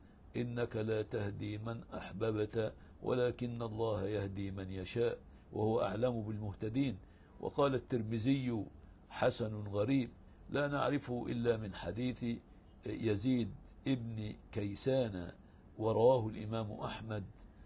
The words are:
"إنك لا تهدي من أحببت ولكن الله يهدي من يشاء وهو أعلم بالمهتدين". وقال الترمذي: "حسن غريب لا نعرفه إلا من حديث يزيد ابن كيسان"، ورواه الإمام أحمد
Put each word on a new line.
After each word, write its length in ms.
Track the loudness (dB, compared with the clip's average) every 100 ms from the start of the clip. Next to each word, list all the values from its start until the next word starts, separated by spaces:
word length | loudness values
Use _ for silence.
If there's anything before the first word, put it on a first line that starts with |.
| -12 -20 -8 -4
"إنك 380 | -2 -2 -2 0
لا 260 | 0 0
تهدي 560 | 0 -2 -2 -2 -4 -4
من 260 | -4 -8 -8
أحببت 800 | -10 -8 -2 0 2 2 0 -2 -4 -14 -8
ولكن 580 | -2 2 2 0 -4 -2
الله 460 | -4 0 0 0 0
يهدي 440 | 0 -2 -2 -4
من 200 | -4 -6
يشاء 460 | -6 -4 0 2 0 -8 -20 -8
وهو 280 | 0 2 4
أعلم 400 | 2 2 2 0
بالمهتدين". 760 | -2 -4 -4 -4 -2 2 0 0 -8 -20 -20 -8
وقال 340 | -4 2 4 2
الترمذي: 920 | 0 0 0 0 2 2 2 -2 -4 -10 -18 -20 -14
"حسن 580 | 0 2 2 0 -4 -2
غريب 420 | 2 4 4 2 -4 -20 -20 -4
لا 180 | 0 2
نعرفه 580 | 2 2 0 0 -2 -2
إلا 280 | 2 2 2
من 160 | 0
حديث 520 | -4 -4 -2 -2 -2 -2 -4 -6 -20 -20 -10 -6
يزيد 640 | 0 2 2 4 4 2 -4 -14 -6 -2
ابن 460 | 0 -2 -4 -6 -8 -8
كيسان"، 800 | -4 -2 0 2 4 2 0 -6 -10 -18 -20 -16 -2
ورواه 500 | 2 6 8 8 4
الإمام 440 | -4 -2 -2 -2
أحمد 520 | -4 -6 -6 -4 -4 -6 -12 -20 -18